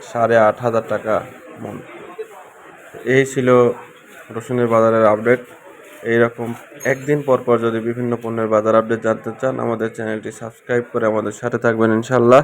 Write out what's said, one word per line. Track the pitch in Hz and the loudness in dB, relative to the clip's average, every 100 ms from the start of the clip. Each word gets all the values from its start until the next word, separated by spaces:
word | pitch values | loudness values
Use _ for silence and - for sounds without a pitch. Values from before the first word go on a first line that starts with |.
| - | -10
সাড়ে | 120 113 117 107 | -2 2 4 4
আট | 107 | 2
হাজার | 123 113 110 | -2 -2 -4
টাকা | 107 110 101 - - - - | -6 -2 -4 -4 -20 -20 -16
মন। | 110 104 - - - - - - - - - - - - 117 | -16 -16 -18 -20 -20 -16 -16 -18 -20 -20 -20 -20 -20 -14 0
এই | 131 135 | 2 2
ছিল | 139 127 123 120 - - - - - - 113 | 0 4 4 4 0 -12 -20 -20 -20 -14 -14
রসুনের | 113 123 120 | -6 -2 2
বাজারের | 113 113 113 110 | 4 4 4 4
আপডেট। | 107 113 123 - - - - - - 113 | 2 2 0 -2 -20 -20 -20 -20 -14 -2
এইরকম | 117 117 117 117 117 - - 120 | 2 2 -2 -10 -10 -14 -8 -4
একদিন | 135 135 147 139 | -4 -2 -2 0
পর | 127 123 | -2 2
পর | 120 | 0
যদি | 117 113 113 | 0 -2 -4
বিভিন্ন | 117 123 117 | -6 -4 -4
পণ্যের | 117 113 113 | -6 -4 0
বাজার | 107 107 110 | 0 2 2
আপডেট | 110 113 113 | 2 -2 -2
জানতে | 110 - 110 | -4 -6 -6
চান, | 131 127 | -6 -4
আমাদের | 117 113 113 110 | -4 -4 -6 -8
চ্যানেলটি | 110 110 107 110 | -8 -8 -10 -12
সাবস্ক্রাইব | 117 - _ 123 120 | -16 -16 _ -4 -2
করে | 120 113 | -2 0
আমাদের | 107 107 104 | 0 -4 -6
সাথে | 123 120 | -6 -2
থাকবেন | 117 113 113 110 | -2 0 2 0
ইনশাআল্লাহ। | 117 127 120 127 | 0 2 6 6